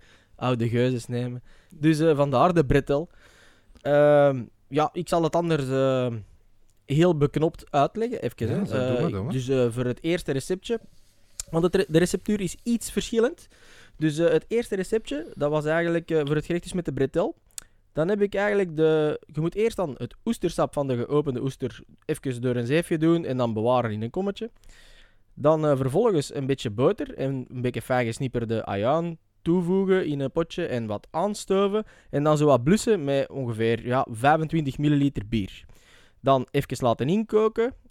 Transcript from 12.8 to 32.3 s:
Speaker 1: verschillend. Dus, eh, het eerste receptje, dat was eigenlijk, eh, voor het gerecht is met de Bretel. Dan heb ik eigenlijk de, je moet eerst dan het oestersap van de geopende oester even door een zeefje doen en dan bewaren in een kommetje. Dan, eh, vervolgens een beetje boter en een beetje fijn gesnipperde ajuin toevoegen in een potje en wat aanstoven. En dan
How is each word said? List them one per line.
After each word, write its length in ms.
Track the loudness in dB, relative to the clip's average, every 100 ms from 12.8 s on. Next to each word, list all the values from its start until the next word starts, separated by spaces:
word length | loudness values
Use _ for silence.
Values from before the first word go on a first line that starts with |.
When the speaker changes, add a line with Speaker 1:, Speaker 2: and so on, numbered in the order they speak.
| -4
Speaker 1:
verschillend. 560 | -6 -4 0 0 -4 -20 _ -20 -20 -20 -4
Dus, 200 | -4 0
eh, 120 | 2
het 140 | 2 0
eerste 280 | -4 -4 -6
receptje, 560 | -2 -4 -4 -10 -10 -4
dat 140 | -2
was 140 | 0 0
eigenlijk, 460 | 0 0 -2 0
eh, 100 | -2 0
voor 100 | -2
het 100 | -2
gerecht 200 | -6 -4
is 80 |
met 120 | -6 -6
de 80 |
Bretel. 420 | -2 0 0 -2 -6 _ -20 -20 _ _
Dan 140 | -4 -2
heb 140 | 0
ik 140 | 0 0
eigenlijk 400 | 0 0 -2 2
de, 440 | 2 4 0 -2 -8
je 80 | -4
moet 140 | -4 0
eerst 200 | -2 -2
dan 200 | -6 -6
het 180 | -12 -6 -6
oestersap 480 | -2 -2 0 -2
van 140 | -2 -2
de 80 | -2
geopende 460 | 0 0 0 -4
oester 380 | -6 -6 -10 -10 -20 -16 -8
even 360 | -6 -6 -4
door 140 | -2 -2
een 100 | 0
zeefje 320 | 0 0 0
doen 280 | 2 2 0
en 120 | -2
dan 160 | -2
bewaren 380 | 0 2 2 0
in 100 | -4
een 80 | -6
kommetje. 420 | -4 -6 -6 -12 _ -20 -20 -20 -20 -20 _ _
Dan, 320 | 0 2 2 2
eh, 100 | 2
vervolgens 560 | 2 2 2 2 -2
een 120 | -6 -4
beetje 240 | -2 -4
boter 440 | 0 0 0 -8 -6
en 280 | -4 -4 -8
een 120 | -4
beetje 200 | -4 -4
fijn 240 | -2 0 0
gesnipperde 600 | -4 -4 -4 -2 -4 -2
ajuin 520 | -2 0 0 -2 -10 _ _
toevoegen 640 | 0 0 2 0 2 0 0
in 120 | -4
een 120 | -4
potje 340 | -4 -4 -6 -4
en 200 | -4 -4
wat 220 | -8 -8
aanstoven. 720 | -4 -4 -6 -2 0 2 -2 -6 -18 -6
En 140 | 0
dan 140 | 2